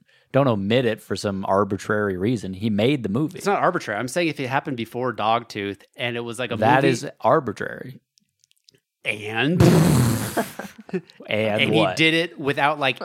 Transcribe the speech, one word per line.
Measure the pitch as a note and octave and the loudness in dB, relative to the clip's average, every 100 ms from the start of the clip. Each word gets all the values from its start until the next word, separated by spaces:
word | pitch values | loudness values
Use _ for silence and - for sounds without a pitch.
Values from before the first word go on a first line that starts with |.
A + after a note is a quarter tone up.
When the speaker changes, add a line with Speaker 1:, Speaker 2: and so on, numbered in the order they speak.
| _ _ _ | _ _ _
Speaker 1:
don't | C3 C#3 | 2 2
omit | G#2+ G2 A#2+ | 2 2 2
it | A#2+ A2 | 2 -2
for | - G2+ | -4 -4
some | G#2+ G2 F#2+ | -4 -4 0
arbitrary | F#2+ G2+ G2 - G#2+ G#2 F#2 | 2 2 -2 -2 0 0 0
reason. | G2+ B2 F#2 | 0 -2 -4
He | F#2 A2+ | -6 -2
made | G2+ A#2 D3 | 2 2 2
the | A2+ | -2
movie. | G#2+ D#3 - | -2 -4 -4
Speaker 2:
It's | F#3 | -2
not | F#3 | 0
arbitrary. | C#3+ F3 - G2+ | 0 0 -4 -6
I'm | B2+ | -4
saying | F3+ E3 | -2 -2
if | D3 | -2
it | B2+ | -4
happened | C3+ D#3+ B2 | -4 -4 -6
before | A2 A#2+ B2+ | -6 -4 -4
Dogtooth | G#2+ G#2+ A#2 A#2 G#2+ G2+ F#2+ _ - | -2 0 0 -2 -8 -6 -8 _ -10
and | B2 A#2+ | -6 -6
it | |
was | A#2+ A2+ | -8 -8
like | A#2+ | -6
a | A2+ | 0
Speaker 1:
That | A2 C3 | 4 4
Speaker 2:
movie | C#3 | 4
Speaker 1:
is | A#2+ - - | 2 -4 -2
arbitrary. | A2 D3+ B2 - - - B2+ B2+ _ _ _ _ _ _ _ _ _ _ | 2 4 2 -6 -8 -10 -14 -18 _ _ _ _ _ _ _ _ _ _
Speaker 2:
And? | C3+ G#2+ G#2+ A2 C3+ F3 E3 | -8 -8 -6 -2 0 4 6
Speaker 1:
<laughs> | D#3+ E3 C#3 A#2+ A2 - - F3 - G3+ - - F3+ - - - | 6 6 4 2 0 -4 -4 -6 -8 -16 -16 -10 -10 -10 -14 -4
And | G#2+ A2 G#2 | -2 0 0
Speaker 2:
And | C3+ | 2
Speaker 1:
what? | - G2 | 2 2
Speaker 2:
he | F2+ | 2
did | D#3+ | 2
it | E3 E3+ - | 2 0 -4
without, | C#3 C#3+ C#3+ D3+ | -4 0 0 0
like, | C3+ C3 | -2 -2